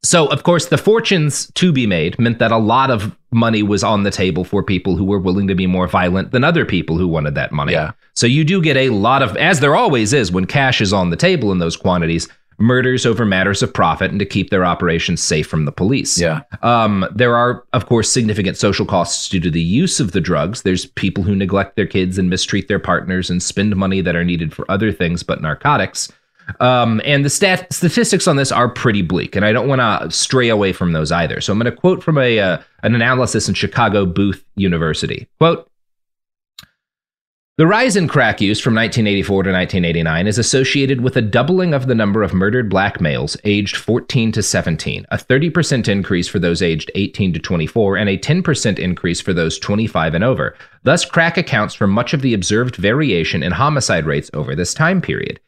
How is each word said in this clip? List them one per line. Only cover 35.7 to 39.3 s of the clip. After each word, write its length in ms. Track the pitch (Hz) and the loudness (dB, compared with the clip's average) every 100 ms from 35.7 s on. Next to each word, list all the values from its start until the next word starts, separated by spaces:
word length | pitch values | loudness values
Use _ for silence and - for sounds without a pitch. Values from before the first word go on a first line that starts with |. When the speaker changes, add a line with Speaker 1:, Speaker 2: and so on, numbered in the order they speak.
| _ _ _ _ _ _ _ _ - - _ _ _ _ _ _ _ _ - | _ _ _ _ _ _ _ _ -20 -20 _ _ _ _ _ _ _ _ 2
Speaker 1:
the 80 | 160 | 4
rise 300 | 208 254 202 | 4 2 2
in 120 | 160 | 0
crack 320 | 147 117 104 | 2 2 2
use 180 | 98 107 | 0 0
from 140 | - | 0
nineteen 340 | 110 113 - 107 | 2 0 0 0
eighty-four 360 | 101 92 | 0 0